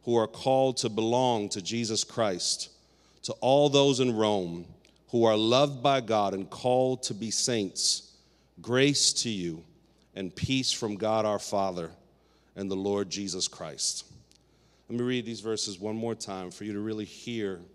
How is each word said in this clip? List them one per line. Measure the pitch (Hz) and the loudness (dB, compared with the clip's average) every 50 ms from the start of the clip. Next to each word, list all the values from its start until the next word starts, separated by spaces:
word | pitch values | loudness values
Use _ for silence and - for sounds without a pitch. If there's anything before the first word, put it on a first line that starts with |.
| _ | _
who | - 120 | 2 2
are | 117 110 107 | 2 2 2
called | - - - 131 135 131 131 131 127 - | -2 -4 0 2 2 4 4 2 0 0
to | - 117 | -2 -2
belong | 107 110 110 113 120 123 131 127 120 113 104 101 | 0 0 0 2 2 2 2 2 2 0 -2 -4
to | - 107 | -6 -6
Jesus | 90 85 110 117 117 110 113 104 - | -6 -4 -4 -4 -2 -2 -2 -2 -4
Christ. | - - - 117 104 95 87 - - - - - - _ _ _ _ _ _ _ _ _ _ _ | -4 -2 -2 0 0 0 -2 -2 -4 -2 -4 -6 -12 _ _ _ _ _ _ _ _ _ _ _
To | - - - | -10 -8 -2
all | - 123 135 143 147 147 | 2 4 6 6 6 6
those | 135 143 139 139 139 120 | 6 6 6 6 6 4
in | 131 127 117 | 2 2 4
Rome | 107 110 107 104 101 90 87 85 85 87 - - - _ - _ _ _ _ | 4 4 4 4 2 0 -2 -6 -8 -10 -14 -18 -20 _ -20 _ _ _ _
who | - 120 113 | 2 4 6
are | 113 110 | 6 6
loved | 107 110 113 120 131 143 147 139 131 120 | 6 4 4 6 4 4 4 0 0 2
by | 143 139 135 | 2 2 2
God | 120 104 110 107 101 98 98 | 2 2 2 2 2 2 0
and | 95 98 85 | -2 -6 -8
called | - - - 127 123 127 131 131 131 120 - | -12 -4 0 0 2 2 2 2 0 -2 -4
to | - 113 | -8 -6
be | 98 110 110 | -6 -6 -4
saints, | 101 - - - 123 113 101 92 - - - - - - - - _ _ _ _ _ _ _ _ _ - | -2 -2 0 0 0 0 0 -2 -4 -2 0 0 0 0 -4 -14 _ _ _ _ _ _ _ _ _ -18
grace | 82 92 120 127 135 143 143 139 - - - | -6 0 4 4 6 6 4 4 2 2 2
to | - - 120 | 0 -2 -2
you | 110 98 90 85 80 80 82 - _ _ _ _ _ _ _ _ _ | -2 -4 -4 -4 -6 -8 -12 -20 _ _ _ _ _ _ _ _ _
and | 104 98 90 - | -8 -8 -8 -6
peace | - - - 131 131 127 - | -6 -2 0 0 0 0 -2
from | - - - 110 104 | -2 -2 -2 -6 -4
God | 98 107 107 110 113 107 | -2 0 0 2 2 2
our | 107 104 101 | 2 0 -2
Father | - - - 101 98 98 92 87 85 80 - - _ _ _ _ _ _ _ _ _ _ _ | -4 -2 -2 -2 -2 -2 -2 -4 -8 -8 -10 -18 _ _ _ _ _ _ _ _ _ _ _
and | - 98 98 | -8 -6 -4
the | 98 95 | -4 -2
Lord | 98 101 101 101 101 92 | 0 0 0 0 -2 -4
Jesus | 80 95 101 98 85 92 90 - | -4 -8 -6 -6 -6 -4 -6 -6
Christ." | - - 87 80 71 - - - - - - - - - - _ _ _ _ _ _ _ _ _ _ _ _ _ | -6 -8 -12 -12 -8 -6 -4 -4 -4 -6 -10 -14 -20 -20 -20 _ _ _ _ _ _ _ _ _ _ _ _ _
Let | 117 120 | -6 -4
me | 120 | -2
read | 123 127 123 113 | -2 -2 -2 -4
these | 113 117 98 | -6 -10 -8
verses | 98 110 110 104 - 107 101 87 | -6 -4 -4 -4 -4 -6 -8 -6
one | 95 107 107 113 | -6 -6 -4 -4
more | 113 117 113 | -4 -4 -6
time | 110 - - 98 95 92 90 | -6 -8 -10 -8 -8 -8 -10
for | 87 - 104 | -12 -10 -8
you | 107 | -8
to | 104 101 | -6 -6
really | 104 110 110 107 107 | -4 -6 -6 -6 -8
hear | 92 - - - - 120 113 107 98 95 87 87 87 | -10 -12 -14 -10 -8 -6 -4 -4 -4 -6 -6 -12 -20